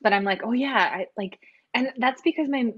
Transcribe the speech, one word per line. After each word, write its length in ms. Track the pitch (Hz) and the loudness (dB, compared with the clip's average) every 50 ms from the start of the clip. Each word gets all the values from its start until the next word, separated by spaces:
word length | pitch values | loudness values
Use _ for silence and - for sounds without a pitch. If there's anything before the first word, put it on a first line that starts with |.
but 100 | - 214 | 0 2
I'm 120 | 202 196 196 | 2 2 2
like, 160 | 196 190 190 - | 0 -2 -2 -2
"Oh, 80 | 220 | -2
yeah," 240 | 240 247 277 277 254 | -2 0 0 0 2
I, 300 | 208 180 - 143 185 190 - - | 2 2 2 0 -4 -6 -8 -6
like, 220 | 214 196 185 - - - - _ _ _ _ - | -8 -8 -8 -10 -14 -20 -20 _ _ _ _ -2
and 180 | 247 254 269 - 247 | -2 -2 -2 -2 0
that's 240 | 247 262 262 - | 0 0 0 0
because 260 | - 339 - 320 302 277 | 0 0 0 0 0 0
my, 240 | 277 269 240 226 214 | 0 0 0 -2 -2